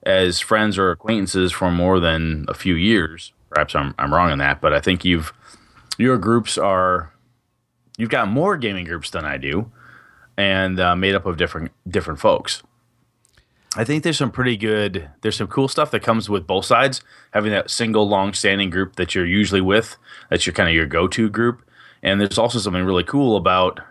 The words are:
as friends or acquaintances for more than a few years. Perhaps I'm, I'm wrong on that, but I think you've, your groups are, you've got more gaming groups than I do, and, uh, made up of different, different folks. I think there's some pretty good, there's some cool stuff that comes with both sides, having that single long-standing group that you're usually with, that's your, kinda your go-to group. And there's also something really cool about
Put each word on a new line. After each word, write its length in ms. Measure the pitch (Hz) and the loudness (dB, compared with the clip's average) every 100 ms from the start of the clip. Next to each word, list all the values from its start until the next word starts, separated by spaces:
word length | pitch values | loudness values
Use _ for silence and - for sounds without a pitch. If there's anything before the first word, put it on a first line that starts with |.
as 360 | - 95 92 87 | 2 2 2 0
friends 380 | - 110 107 95 | 0 2 2 2
or 120 | 95 | 0
acquaintances 600 | 82 107 113 95 95 90 | 0 -2 -2 0 0 0
for 180 | - 92 | 0 0
more 280 | 87 90 95 | 2 4 4
than 440 | 85 80 80 78 71 | 2 0 -2 -4 -6
a 60 | |
few 200 | - 92 | -6 -2
years. 580 | 85 95 110 80 82 - _ _ | 0 2 2 0 -6 -20 _ _
Perhaps 240 | 76 76 | -2 0
I'm, 200 | 78 69 67 | -2 -4 -4
I'm 140 | 71 | 0
wrong 160 | 76 87 | 2 2
on 80 | 71 | 2
that, 220 | 71 71 | 0 0
but 120 | - | 0
I 80 | 73 | 0
think 240 | 82 90 | 0 0
you've, 280 | 92 87 80 - - - _ _ _ - | 2 0 0 -12 -20 -20 _ _ _ -2
your 200 | 123 127 | 0 2
groups 380 | 95 117 110 - | 2 0 0 -2
are, 540 | 92 95 92 90 80 _ _ _ _ _ _ _ _ - | 0 2 2 0 -4 _ _ _ _ _ _ _ _ -8
you've 120 | 113 | -2
got 180 | 139 107 | -2 0
more 280 | 117 180 185 | 0 0 0
gaming 280 | 117 98 | -4 -6
groups 260 | 85 85 - | -6 -8 -8
than 140 | 90 | -8
I 120 | 76 69 | -6 -6
do, 320 | 69 78 113 - - - - _ _ - | -4 -4 -6 -12 -20 -20 -20 _ _ -4
and, 440 | 98 95 95 92 | 0 0 -2 0
uh, 160 | 90 87 | 0 2
made 180 | 95 | 2
up 120 | 98 92 | 0 -2
of 100 | 80 | -2
different, 360 | 85 85 80 _ - | -4 -4 -10 _ -4
different 300 | 92 85 73 | -4 -4 0
folks. 420 | 110 85 - - _ _ _ _ _ _ _ _ _ _ _ - | 2 2 0 -8 _ _ _ _ _ _ _ _ _ _ _ -6
I 80 | |
think 180 | 113 151 | -2 -2
there's 140 | 160 151 | -2 -2
some 120 | 127 | -4
pretty 260 | 98 127 113 | -2 -2 -2
good, 520 | 110 107 104 92 78 - | -2 0 -2 -4 -12 -8
there's 140 | 110 - | -6 -4
some 100 | 104 | -4
cool 220 | - 135 | -2 -2
stuff 220 | - 151 | 0 -2
that 100 | 113 | -2
comes 260 | - 113 101 | 0 -2 0
with 180 | 101 87 | -4 0
both 180 | 95 | -2
sides, 380 | - 120 139 131 - - - | 2 4 4 0 -12 -20 -4
having 200 | 107 107 | -2 0
that 180 | 101 - | -2 -2
single 380 | - 117 110 104 | -4 0 2 2
long-standing 640 | 101 98 101 104 98 98 | 2 0 0 0 0 0
group 260 | 92 95 - | -2 -4 -4
that 180 | 90 | -4
you're 120 | - 87 | -2 0
usually 340 | 95 101 95 | 2 2 2
with, 340 | 92 101 113 - - - - | 4 2 2 -10 -20 -20 -4
that's 160 | 90 - | -2 -2
your, 60 | |
kinda 180 | 85 92 | 0 2
your 140 | 82 80 | 2 0
go-to 420 | 82 92 - 113 | 0 -2 0 -2
group. 320 | 107 120 120 _ _ - _ | 0 -2 -2 _ _ -20 _
And 180 | - 98 | -2 0
there's 180 | 101 - | 0 2
also 200 | 113 117 | 0 0
something 260 | 101 90 | -2 -2
really 200 | 92 92 | 0 0
cool 320 | 85 143 139 104 | 0 0 2 2
about 440 | 90 92 92 - - | 2 2 2 0 -14